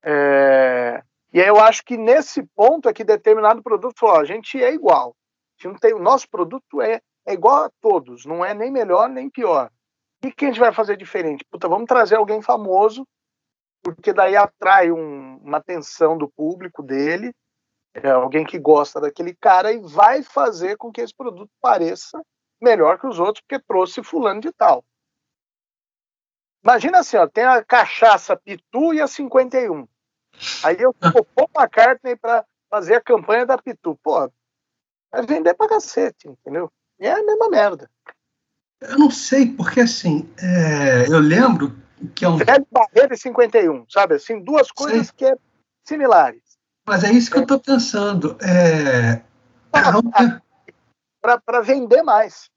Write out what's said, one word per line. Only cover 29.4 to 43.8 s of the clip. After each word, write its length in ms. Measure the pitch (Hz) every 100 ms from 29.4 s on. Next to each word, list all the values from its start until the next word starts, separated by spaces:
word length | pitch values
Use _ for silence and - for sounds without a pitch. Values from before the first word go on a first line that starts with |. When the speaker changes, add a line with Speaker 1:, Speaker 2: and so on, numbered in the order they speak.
| 254 262
Speaker 1:
e 100 | 233
um. 180 | 156 120 _ _ _ _ _ - -
Aí 140 | 156 185
eu 160 | 247 -
Speaker 2:
Ah. 100 | 175
Speaker 1:
vou 140 | 165 -
pôr 240 | - 320
uma 100 | 302
McCartney 520 | 262 - 233 247 254 240
pra 300 | 226 233 220 _ _
fazer 260 | 208 175 226
a 60 |
campanha 440 | - 233 151 220 247
da 120 | 262
Pitu. 400 | 269 226 170 147
Pô, 300 | 156 151 131 _ _ _ _ _ _ _ _
vai 140 | - 233
vender 280 | 302 330 -
pra 120 | 427
cacete, 600 | 427 - - - - -
entendeu? 420 | - - 151 - _ _ _
E 60 | 202
é 60 |
a 120 | 381
mesma 260 | 427 427 453
merda. 400 | 349 208 165 - _ - _ _ _ _ _ _ _
Speaker 2:
Eu 160 | - 269
não 140 | 294
sei, 420 | - - 269 254
porque 280 | - - -
assim, 480 | 240 - 175 151 - -
é... 640 | 185 180 160 147 139 123 127
eu 120 | 160
lembro 560 | 151 185 254 175 143 113 _ _ - -
que 80 | 180
é 40 |
um 80 | 160
Speaker 1:
Velho 280 | - 277 277
Barreiro 420 | 247 220 220 269
e 40 | 233
cinquenta 420 | 262 247 233 226
e 100 | 175
um, 160 | 135